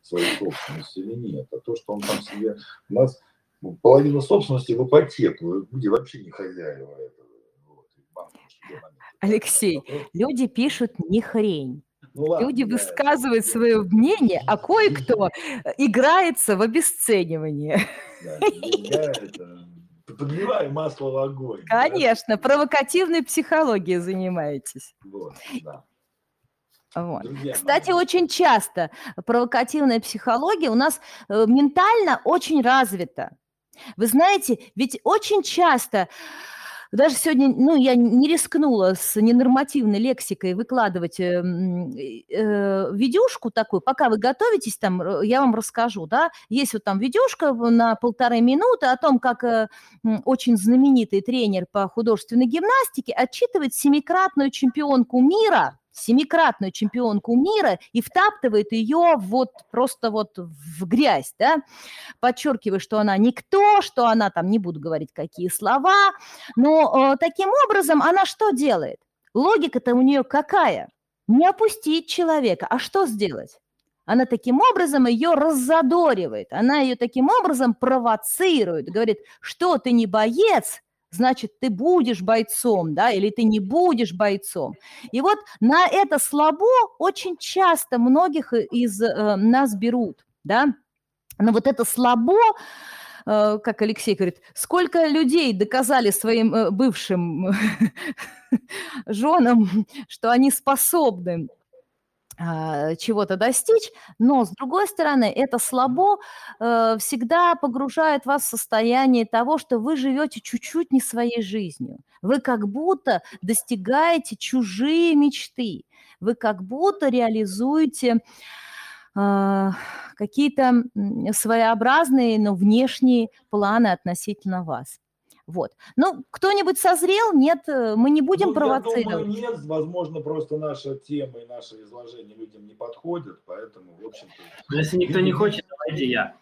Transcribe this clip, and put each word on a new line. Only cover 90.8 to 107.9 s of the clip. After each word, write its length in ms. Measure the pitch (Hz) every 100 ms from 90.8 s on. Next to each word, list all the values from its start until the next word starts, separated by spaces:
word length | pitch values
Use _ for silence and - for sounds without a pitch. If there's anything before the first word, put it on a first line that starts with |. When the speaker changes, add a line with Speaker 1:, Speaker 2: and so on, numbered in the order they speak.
| _ _ _ _ _ -
Speaker 2:
Но 120 | 214
вот 140 | 226 262
это 180 | 269 226
слабо, 520 | - 247 240 240 403 466 427 - - - - - - -
э, 320 | 214 214 214
как 180 | 226 208
Алексей 320 | 214 214 - 190
говорит, 260 | 180 - _ -
сколько 520 | - 349 359 339 311
людей 460 | 302 262 330 277
доказали 580 | 190 208 254 247 269 214
своим, 440 | 196 220 226 220 214
э, 160 | 196
бывшим 800 | 196 254 - - 185 170 156 190
<laughs> 1600 | 202 208 160 220 - 320 - - - _ 247 _ 392 339 277 -
женам, 640 | 208 277 339 240 240 196 202 202 285 233
что 220 | - 226
они 200 | 247 269
способны, 1000 | - - 269 - 349 277 180 175 170 143 _ _ _ _ _ _ _ _ -
а, 560 | 170 160 160 147 151 165
чего-то 400 | - 214 202 190
достичь, 540 | 226 233 - 440 - - - -
но, 260 | 233 269 214
с 60 |
другой 360 | 185 254 359 403
стороны, 380 | 403 311 277 214 -
это 240 | 262 240
слабо, 580 | - 254 262 254 392 403 - - - -
э, 360 | 233 233 226 220
всегда 560 | - 262 233 330 349 339
погружает 720 | 269 247 277